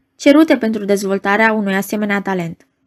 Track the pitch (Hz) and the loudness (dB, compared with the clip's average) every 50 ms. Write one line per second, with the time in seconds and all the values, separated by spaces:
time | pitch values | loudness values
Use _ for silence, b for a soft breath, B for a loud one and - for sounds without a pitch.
0 | _ _ _ - - 294 277 311 320 320 285 247 - 220 214 208 202 196 202 196 | _ _ _ 0 4 4 6 6 6 4 2 0 0 -4 -4 -4 -2 -2 -2 -2
1 | 208 190 196 196 - 196 202 214 226 226 214 214 202 196 190 190 196 - 226 208 | 0 -4 -4 -4 -2 -2 0 2 2 0 0 0 -2 -2 -2 -4 -4 -4 -6 -4
2 | 214 202 202 202 196 196 190 180 170 165 175 _ _ _ _ _ _ | -4 -2 -4 -4 -4 -4 -6 -6 -6 -8 -12 _ _ _ _ _ _